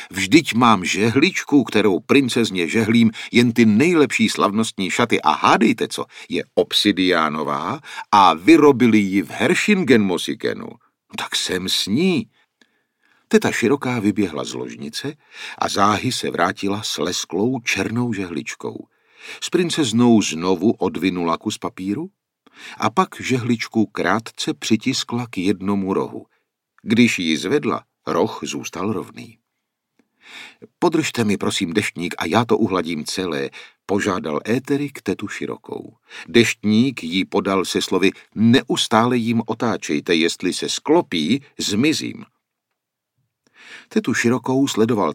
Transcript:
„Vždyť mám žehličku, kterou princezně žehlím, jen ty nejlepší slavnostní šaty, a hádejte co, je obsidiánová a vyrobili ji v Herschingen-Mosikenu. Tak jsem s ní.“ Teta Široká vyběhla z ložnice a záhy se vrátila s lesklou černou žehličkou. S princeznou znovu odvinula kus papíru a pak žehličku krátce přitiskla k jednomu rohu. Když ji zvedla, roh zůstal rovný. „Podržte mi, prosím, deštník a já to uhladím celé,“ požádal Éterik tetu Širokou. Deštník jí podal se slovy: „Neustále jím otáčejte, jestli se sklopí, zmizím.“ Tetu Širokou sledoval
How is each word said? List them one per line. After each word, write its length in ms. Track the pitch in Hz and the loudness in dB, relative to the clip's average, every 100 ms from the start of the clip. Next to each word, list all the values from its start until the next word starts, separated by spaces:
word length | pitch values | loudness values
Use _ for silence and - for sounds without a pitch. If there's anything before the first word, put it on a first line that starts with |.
| - | -12
„Vždyť 440 | 95 95 165 151 | -6 2 4 4
mám 300 | 110 123 104 | 4 4 4
žehličku, 800 | 82 92 113 131 180 - - 143 | 0 0 2 2 2 0 2 2
kterou 360 | 110 104 101 85 | 4 2 2 2
princezně 680 | - 143 127 120 107 92 80 | 2 2 2 0 -2 -2 -2
žehlím, 420 | 104 107 117 113 - - | 0 2 4 4 2 0
jen 200 | 113 123 | 2 4
ty 140 | 117 110 | 4 6
nejlepší 600 | 104 160 170 131 - 110 | 6 4 4 2 2 0
slavnostní 600 | - 98 104 113 - 92 | 0 0 0 -4 -4 -4
šaty, 320 | - 120 104 | 0 0 2
a 80 | 80 | 2
hádejte 580 | 73 101 185 196 - 73 | 2 2 4 2 2 -4
co, 160 | - 69 - - | -6 -10 -14 -8
je 160 | 85 - | -8 -2
obsidiánová 1300 | - - - 104 90 92 85 78 78 71 71 87 147 - - - | -2 0 2 2 2 0 2 0 -2 -4 -6 -6 -8 -12 -18 2
a 220 | 107 92 | 6 6
vyrobili 640 | 82 101 165 147 127 120 107 | 6 6 8 8 6 4 4
ji 240 | 98 95 | 4 0
v 80 | 78 | -2
Herschingen-Mosikenu. 1400 | - 120 185 - 196 160 113 98 82 - 67 58 52 50 - _ _ _ - | -2 0 2 2 2 4 4 4 -2 -4 -6 -6 -6 -12 -18 _ _ _ -12
Tak 200 | - - | -8 -6
jsem 320 | - 90 92 | -4 -6 -4
s 180 | - - | -4 -2
ní.“ 420 | 117 185 160 - _ _ _ _ _ _ _ _ _ _ | 0 2 0 -4 _ _ _ _ _ _ _ _ _ _
Teta 240 | 220 101 | 2 2
Široká 480 | - 107 143 127 123 | 0 0 0 -2 -2
vyběhla 440 | 104 98 78 73 | 0 0 -2 -4
z 100 | 60 | -8
ložnice 600 | 62 62 58 71 - 139 160 _ - - - | -10 -10 -12 -12 -10 -10 -12 _ -18 -18 -8
a 100 | 85 | -6
záhy 440 | 101 101 101 127 | 0 0 0 -2
se 180 | - 78 | -4 -4
vrátila 520 | 65 87 101 98 101 | -2 -2 -2 -6 -4
s 160 | - - | -6 -4
lesklou 600 | 80 90 - 85 113 131 | -4 -6 -6 -2 -2 -2
černou 520 | - - 92 117 120 | -4 -4 -2 -4 -4
žehličkou. 760 | 101 90 78 - - - - - _ _ _ - - | -6 -6 -8 -10 -10 -12 -12 -16 _ _ _ -20 -14
S 100 | - | -2
princeznou 720 | 175 175 165 131 113 120 113 | 0 0 0 0 4 6 6
znovu 480 | 95 80 92 92 104 | 4 -2 -2 2 0
odvinula 640 | - 90 80 92 90 85 82 | 0 -4 -2 -2 -2 -2 -2
kus 220 | 110 - | -4 -6
papíru 500 | - - 95 104 185 _ _ _ _ - - - | -8 -8 -6 -6 -8 _ _ _ _ -20 -18 -6
a 120 | 107 | -2
pak 180 | 143 185 - | 0 0 -4
žehličku 640 | 101 127 117 117 - 113 104 | -4 -2 -2 -4 -2 -2 -2
krátce 680 | - 82 107 - - - | -2 -2 -2 -4 -8 -8
přitiskla 720 | 147 - 113 131 131 - 120 120 | -6 0 0 0 -4 -4 -6 -6
k 80 | 101 | -4
jednomu 560 | 90 98 95 101 95 | -4 -2 -2 -2 -2
rohu. 320 | 85 62 - - _ _ _ _ _ | -2 -4 -10 -18 _ _ _ _ _
Když 360 | - 113 120 - | 0 4 4 2
ji 180 | 82 76 | -2 -2
zvedla, 460 | 87 143 135 76 - _ - | -2 -2 -2 -4 -8 _ -4
roh 340 | 80 107 - | -2 -2 -4
zůstal 500 | 71 71 - 87 98 | -10 -10 -10 -6 -6
rovný. 460 | 98 - - 117 _ _ _ _ _ _ _ _ _ - - - _ - _ | -6 -8 -16 -20 _ _ _ _ _ _ _ _ _ -20 -20 -20 _ -20 _
„Podržte 460 | 170 165 147 - | 0 0 -2 -2
mi, 120 | 107 98 | -2 -2
prosím, 360 | 104 - 92 | -4 -4 -2
deštník 420 | 107 104 - 87 - | -2 -2 -6 -8 -6
a 80 | 85 | -2
já 180 | 104 | 0
to 140 | 117 110 | 2 0
uhladím 460 | 104 92 80 78 | 0 -2 -4 -8
celé,“ 460 | 76 - 92 71 67 - - _ - | -8 -6 -6 -6 -8 -10 -20 _ -4
požádal 540 | 98 98 92 78 73 - | -2 -2 -4 -4 -6 -2
Éterik 540 | 123 120 143 143 - | -4 -2 -4 -4 -6
tetu 260 | - 90 104 | -6 -6 -8
Širokou. 680 | - 65 58 - - - _ _ - - | -8 -10 -10 -12 -14 -14 _ _ -20 2
Deštník 760 | 117 110 - 104 107 135 117 | 4 4 0 2 2 2 -2
jí 220 | 82 92 | -4 -2
podal 400 | 82 101 95 95 | 0 -2 0 -2
se 180 | 85 92 | 0 -2
slovy: 280 | - 95 92 - _ | -2 2 0 0 _
„Neustále 840 | - 113 123 - - - 110 120 123 | 2 4 4 2 -2 0 2 2 0
jím 260 | 113 117 - | 0 -2 -2
otáčejte, 680 | 113 120 87 - 73 71 | -4 -4 -4 -4 -4 0
jestli 380 | 82 82 - 90 | 2 2 0 -4
se 160 | 80 78 | -4 -6
sklopí, 720 | - - 170 - - 78 135 - - | -6 2 2 2 -2 -2 -2 -4 -10
zmizím.“ 640 | - 101 147 143 58 - - _ _ _ _ _ _ _ _ _ _ _ _ _ - - - | -4 0 0 -2 -6 -12 -18 _ _ _ _ _ _ _ _ _ _ _ _ _ -20 -20 -4
Tetu 260 | - 135 | -2 0
Širokou 540 | 110 117 123 127 131 139 | 0 0 0 0 0 0
sledoval 440 | - 113 110 82 | 2 2 2 -2